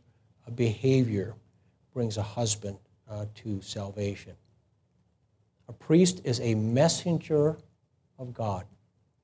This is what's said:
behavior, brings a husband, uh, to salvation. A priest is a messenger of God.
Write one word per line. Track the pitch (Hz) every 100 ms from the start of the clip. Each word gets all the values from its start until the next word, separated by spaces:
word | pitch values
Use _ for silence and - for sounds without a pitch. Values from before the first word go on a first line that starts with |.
| _ _ _ _ -
behavior, | 120 117 101 135 131 123 101 98 - - _ _ _ _
brings | 127 117 107
a |
husband, | 98 - 117 - 101 98 _ _ -
uh, | 107 104
to | - 110 98
salvation. | 95 - 101 101 101 98 - 90 _ _ _ _ _ _ _ _ _ _ _ _ -
A |
priest | 117 - 160 180 -
is | - 117
a | 120
messenger | 110 110 120 160 - 180 160 - 156 147 156 - _ _ _ _ -
of | 127
God. | 117 110 95 92 _ _ _ _ _